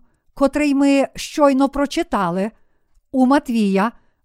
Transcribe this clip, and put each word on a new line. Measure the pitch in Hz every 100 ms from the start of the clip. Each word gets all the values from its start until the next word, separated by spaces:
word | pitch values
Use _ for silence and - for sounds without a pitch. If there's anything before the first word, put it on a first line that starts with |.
| _ _ _
котрий | - 277 294 294 269
ми | 277 277 262 -
щойно | - - 285 262 277
прочитали, | 277 285 - 339 214 180 175 208 - _ _ _ _ _
у | 262 254
Матвія, | 277 294 233 208 190 214 - _ _